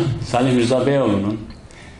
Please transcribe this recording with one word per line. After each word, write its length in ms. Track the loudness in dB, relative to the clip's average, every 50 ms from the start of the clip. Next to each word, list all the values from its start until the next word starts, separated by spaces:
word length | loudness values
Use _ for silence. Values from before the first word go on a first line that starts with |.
| 0 0 -2 -4 -4
Salih 280 | -2 0 2 2 2 2
Mirza 320 | 2 2 2 2 2 2
Beyoğlu'nun 640 | 2 2 2 2 2 2 0 0 -2 -4 -6 -8 -12 -16 -18 -20 -20 -20 -20 -20 -20 -20